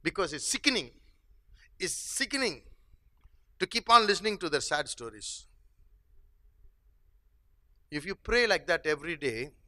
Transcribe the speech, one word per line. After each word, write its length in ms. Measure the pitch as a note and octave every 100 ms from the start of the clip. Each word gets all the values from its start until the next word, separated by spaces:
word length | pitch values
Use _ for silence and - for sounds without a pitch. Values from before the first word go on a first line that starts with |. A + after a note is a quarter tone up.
Because 320 | E3 E3 F3
it's 140 | D3 -
sickening. 420 | B3+ C#4+ B3 B2 - - _ _ - _ - - -
It's 160 | F#3
sickening 680 | - - - C4+ C#4 A#3+ C3 - - - - _ _ - - _ _
to 80 | F#3
keep 240 | A#3 -
on 160 | A#3 G#3+
listening 320 | G3+ G#3+ G3+
to 100 | F3
their 120 | C#3+
sad 280 | - D3+ C3
stories. 560 | - A#2 G#2+ - - - - _ _ - - _ - - _ - _ - _ _ _ _ _ _ _ _ _ _ _ _
If 160 | D3+ E3
you 80 | G3
pray 320 | - A#3 A#3
like 180 | F3+ C#3
that 220 | E3 D#3
every 280 | D3+ D#3 D#3+
day 360 | C#3+ A2+ C#3+ -